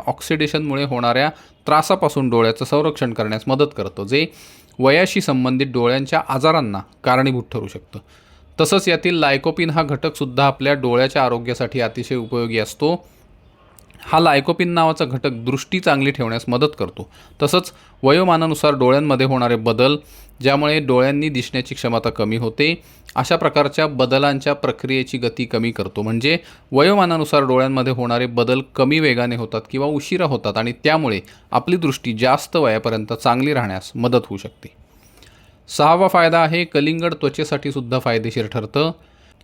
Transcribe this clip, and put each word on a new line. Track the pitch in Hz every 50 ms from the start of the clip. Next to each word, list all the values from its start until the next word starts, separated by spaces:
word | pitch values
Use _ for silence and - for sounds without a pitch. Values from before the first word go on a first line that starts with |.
| -
ऑक्सिडेशनमुळे | 127 - - - - 160 151 151 147 - 151 156 143 135 139 143
होणाऱ्या | 131 127 120 120 120 120 131 143 156 - - - - _ _ -
त्रासापासून | 147 151 156 - - 190 190 175 143 - 143 131 120
डोळ्याचं | 117 117 113 113 113 - 131
संरक्षण | - 143 147 151 156 151 - 135 120 110
करण्यास | 120 107 107 110 107 -
मदत | 127 135 139 147 147 -
करतं, | - 95 95 - 98 101
जे | 101 135 151 165 160 - - - - - - _ _ _ -
वयाशी | 127 135 147 170 190 185 - 196
संबंधित | - 160 135 127 127 127 131 127 139
डोळ्यांच्या | 131 123 123 117 120 127 135 135 135 165 160 - -
आजारांना | 151 - 147 160 165 156 127 104 101 95 - _ _ _ -
कारणीभूत | 127 123 131 135 139 131 120 113 -
ठरू | - 147 -
शकतं. | - - - - _ - 135 - _ _ _ _ _ _ _ _ _ - -
तसंच | 156 - 196 190 196
यातील | 180 165 160 - 180 175 160 151
lycopene | 139 139 135 - 165 156 180 165 160
हा | 147 165 156
घटकसुद्धा | 143 143 135 - 160 - - 143 127 123 135 143
आपल्या | 139 135 - 135 139 143
डोळ्याच्या | 135 127 123 120 123 131 131 - 147 127
आरोग्यासाठी | 120 120 117 117 123 117 - 123 113 - 127
अतिशय | 117 110 - 123 117 - 131
उपयोगी | 123 113 113 127 120 117 113 110 110
असतो. | 104 - - - 147 160 175 175 - - _ _ _ _ - _ _ _ _ _ _ _ _ - - _ - -
हा | - - 170 160
lycopene | 170 160 143 139 135 170 165 - 180 175 175
नावाचा | 165 165 160 156 - 156
घटक | 127 131 123 - 139
दृष्टी | 123 113 117 123 135 135 - - 185 180
चांगली | - 170 143 135 135 139
ठेवण्यास | 135 - 120 113 113 117 -
मदत | 120 123 123 120 - - -
करतो. | 98 90 - - 98 - _ - - - - - 143
तसंच | 143 180 180 180 - - - - - _ - 131
वयोमानानुसार | 135 151 180 185 180 165 160 165 160 - - 160 151 143
डोळ्यांमध्ये | 131 127 127 135 143 156 147 135 127 131
होणारे | 131 135 127 123 120 120
बदल, | 110 110 117 110 117 127 139 147 147 - - - - - - - -
ज्यामुळे | 123 135 139 143 147 147 151 156
डोळ्यांनी | 143 127 127 123 131 139 143 143 151 156
दिसण्याची | 139 123 - - - 127 123 - 131
क्षमता | - - 117 117 113 - 113
कमी | - - 104 107 113
होते, | 117 120 110 - - 147 160 170 - - - - - - - -
अशा | - 143 - 170
प्रकारच्या | 165 - 143 - 147 143 135 - 165 156
बदलांच्या | 151 139 123 131 120 135 135 143 143 139 139 - 147 143
प्रक्रियेची | 143 - 127 - - - 131 135 131 127 - -
गती | 120 120 117 - - 120
कमी | - 123 113 117 117
करतो. | 110 - 92 - - 104
म्हणजे | 104 110 113 117 127 147 165 165 - - - - _ -
वयोमानानुसार | 127 139 151 185 208 202 180 175 165 160 151 - 151 147
डोळ्यांमध्ये | 139 127 127 131 131 135 135 131 123 131 123
होणारे | 123 123 120 120 120 123
बदल | 120 117 120 113 123 127 135 131 - -
कमी | 139 131 135 151 160
वेगाने | 156 139 120 120 120 120 120
होतात | 117 113 110 113 110 - -
किंवा | - 131 143
उशिरा | 151 151 139 143 - 185 180 175
होतात | 139 131 107 107 104 98
आणि | 113 113 120 117 - -
त्यामुळे | 151 156 160 151 117 104 90 - - - - _ -
आपली | - 120 - 180 180
दृष्टी | 175 165 147 139 - - 123 110
जास्त | 107 123 127 143 151 - - -
वयापर्यंत | 165 143 113 110 107 110 117 113 110 107 101 117
चांगली | 113 - 123 120 127 135 147 139
राहण्यास | 127 117 98 95 92 - - -
मदत | 120 120 123 127 117 -
होऊ | - 101
शकते. | 95 - 101 _ _ - - _ _ - _ _ _ _ _ _ - - - _ _ _ _ _ _ _
सहावा | - - - 147 156 170 180 190
फायदा | 180 190 175 165 156 170 170
आहे, | 160 156 165 175 170
कलिंगड | 165 - 143 147 156 165 165 170 170 160
त्वचेसाठी | - 147 135 139 156 151 - 151 143 - 143
सुद्धा | 131 139 123 117 131 127
फायदेशीर | - 123 117 113 107 117 - 123 107
ठरतं. | 104 - 117 107 - - 143 156 165 165 - _ _ _ _ _ _ _ _